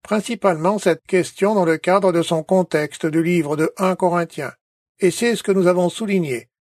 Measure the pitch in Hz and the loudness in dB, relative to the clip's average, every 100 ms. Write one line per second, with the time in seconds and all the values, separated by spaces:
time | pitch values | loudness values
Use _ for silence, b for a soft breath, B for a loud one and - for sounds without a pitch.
0 | - 214 220 220 202 156 170 208 190 156 | -4 -4 -4 -2 -2 0 -2 0 0 -2
1 | - 185 160 - 196 208 165 160 - 196 | -2 -2 -2 -2 0 2 2 0 2 2
2 | 190 170 165 160 156 190 175 151 151 - | 2 0 0 -2 0 0 2 -2 -2 -4
3 | 160 160 165 175 143 151 160 - 185 180 | -2 0 2 0 0 -2 -2 0 -2 0
4 | 180 175 170 - 131 - _ _ _ - | 0 0 -4 -8 -10 -12 _ _ _ 0
5 | 185 - 240 208 - 190 180 180 175 - | 0 2 -2 -2 0 2 4 2 0 -2
6 | 202 190 156 120 - _ | -2 0 0 -6 -8 _